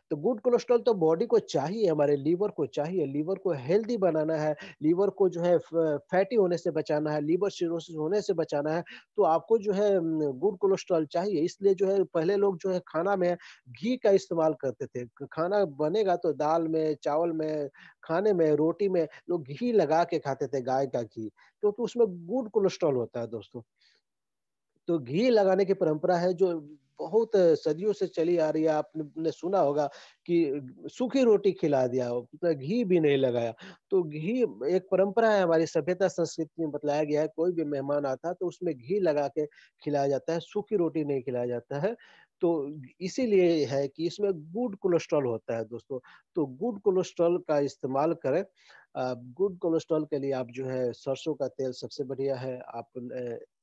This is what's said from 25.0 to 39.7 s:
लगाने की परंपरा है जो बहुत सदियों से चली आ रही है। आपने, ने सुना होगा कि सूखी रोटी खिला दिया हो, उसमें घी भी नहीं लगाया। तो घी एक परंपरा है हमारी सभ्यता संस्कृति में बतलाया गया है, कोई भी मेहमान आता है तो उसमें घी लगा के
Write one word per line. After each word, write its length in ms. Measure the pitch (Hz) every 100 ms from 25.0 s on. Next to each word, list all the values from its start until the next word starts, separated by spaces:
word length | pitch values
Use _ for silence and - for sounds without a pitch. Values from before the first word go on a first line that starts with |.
| 123 156 254
लगाने 360 | 220 190 185 190
की 80 |
परंपरा 440 | 190 160 156 180 175
है 160 | 180
जो 440 | 170 185 165 147 151 _ -
बहुत 320 | 156 208 226 202
सदियों 580 | 170 156 160 156 208
से 140 | 196 190
चली 300 | - 165 175
आ 120 | 156
रही 140 | 156
है। 60 | 160
आपने, 520 | 151 151 160 147 156
ने 100 | 160
सुना 280 | - 175 196
होगा 280 | 143 143 147 - - _ -
कि 420 | 170 156 143 131 - -
सूखी 360 | - 247 269
रोटी 280 | 247 202 196
खिला 360 | - 160 139 127
दिया 200 | 127 123
हो, 120 | 120
उसमें 400 | 120 151 175 147
घी 240 | 135 233
भी 160 | 208 175
नहीं 180 | 151 139
लगाया। 360 | 131 120 117 113 190 - _
तो 120 | 190
घी 380 | 165 151 160 254
एक 440 | 214 98 135 180 185
परंपरा 400 | 185 202 196 226
है 120 | 208
हमारी 220 | 180 165 165
सभ्यता 420 | 165 147 180 185
संस्कृति 540 | 180 160 - 156 -
में 100 | 160
बतलाया 320 | 143 147 147
गया 180 | 151 147
है, 60 | 156
कोई 240 | - 170
भी 120 | 165
मेहमान 420 | 147 143 139 147 139
आता 220 | 131 165
है 60 |
तो 120 | - 180
उसमें 300 | - 175 135
घी 240 | 117 202
लगा 280 | 175 147 139
के 180 | - 147 - _